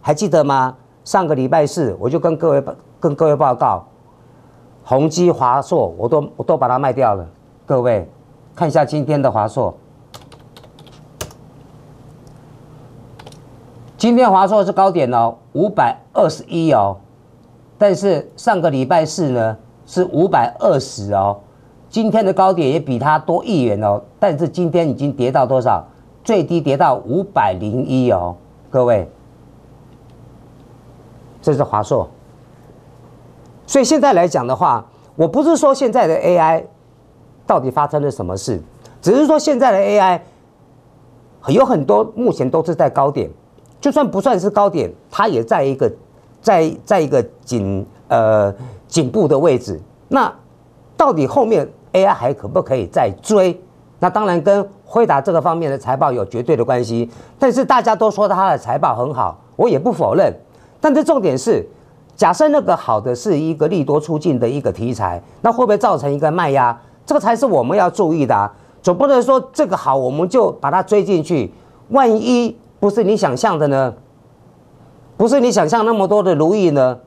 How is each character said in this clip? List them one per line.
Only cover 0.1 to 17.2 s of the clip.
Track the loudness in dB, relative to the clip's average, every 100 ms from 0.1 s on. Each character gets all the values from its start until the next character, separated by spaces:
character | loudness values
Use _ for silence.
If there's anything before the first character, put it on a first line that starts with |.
记 | -2 0
得 | 2
吗？ | 2 2 0 -4 _ _
上 | -2 -2 0
个 | -2
礼 | 0
拜 | 0 0
四 | -2 -4 -4
我 | -4
就 | -2
跟 | -2 0
各 | 0
位， | 0 -2 -14 -20 -4
跟 | -4
各 | 0 0
位 | 2
报 | 0
告， | 0 -2 -2 -8 _ _ _ _ -20 -20 -20 -20 -20
宏 | -2 0 0
基、 | 2 0
华 | 2 0 0
硕， | -2 -2 -2 -4
我 | -2
都， | -2 -4 -8
我 |
都 | -4 0
把 | 0
它 | 0
卖 | -2
掉 | 0 0
了。 | -2 -8 _ _ _ -4
各 | -2
位 | 0 -2 -4 -18 _ -20 -20 -6
看 | 0
一 |
下 | 0
今 | 0 -2 -2
天 | 0
的 | 0
华 | 0 -2
硕， | -2 -6 -6 -20 -20 -20 -20 -20 -20 -20 -20 -20 -20 -20 -20 -20 -18 -18 -18 -20 -20 -20 -20 -20 -20 -20 -20 -20 -20 -20 -20 -20 -20 -20 -20 -20 -20 -20 -20 -20 -20 -20 -20 -20 -2
今 | 2 4
天 | 6
华 | 4 4
硕 | 2 2
是 |
高 | 2 2
点 | 2 0
哦， | 0 0 -4 -10
五 | -2 -2
百 | 0 0 -2 _
二 | 0 0
十 | -2 -8
一 | -2 2
哦， | 2 0 -4 -18 _